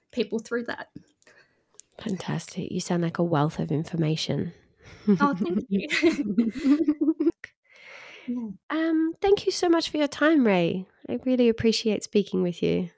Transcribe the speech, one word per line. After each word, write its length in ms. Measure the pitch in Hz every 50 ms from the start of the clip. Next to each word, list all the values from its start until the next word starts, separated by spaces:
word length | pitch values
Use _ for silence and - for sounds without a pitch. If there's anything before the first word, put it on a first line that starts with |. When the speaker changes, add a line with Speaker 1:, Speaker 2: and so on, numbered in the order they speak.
| _ _
Speaker 1:
people 260 | - 240 214 214 - 226
through 260 | 220 - 233 240 233
that. 240 | 240 - - - _ - - _ _ _ _ _ _ _ _ _ _ _ _ _ _ _ - - _ _ -
Speaker 2:
Fantastic. 720 | - 220 190 175 - - 147 165 - - - 180 - -
You 80 | - 180
sound 220 | - - 180 175 170
like 140 | 165 - -
a 60 | 175
wealth 360 | 170 165 143 147 160 - -
of 120 | 160 160
information. 840 | 156 143 165 - - 165 156 151 156 156 - - - 143 - 170 - - _ _ _ _ - - - - - 214 196 165
Speaker 1:
Oh, 160 | 285 285 277
thank 240 | 175 - - 180 214 - -
you. 180 | 196 202 - -
<laughs> 600 | - - 302 339 - 277 247 208 180 208 233 226 -
Speaker 2:
<laughs> 800 | 269 320 262 294 302 311 294 294 - 302 294 311 - 294 330 - _ - - _ _ _ _ _ - - - - - - - - - - 247
Speaker 1:
Yeah. 220 | 240 247 233 214 190 - _ -
Speaker 2:
Um, 440 | 294 320 320 330 320 320 320 330 339 -
thank 240 | - 392 403 - -
you 60 | 381
so 160 | - - 359 349
much 220 | 339 330 320 -
for 80 | - 302
your 100 | 294 285
time, 380 | - - 294 311 330 294 240
Ray. 400 | 214 190 180 170 165 - 190 185 - _ _ - -
I 100 | 240 247 -
really 240 | 254 254 247 247 233
appreciate 540 | 226 226 - 226 220 - - 220 202 - -
speaking 380 | - - 208 196 - - 185 185
with 200 | 175 170 - 170
you. 260 | 165 165 180 185 170 _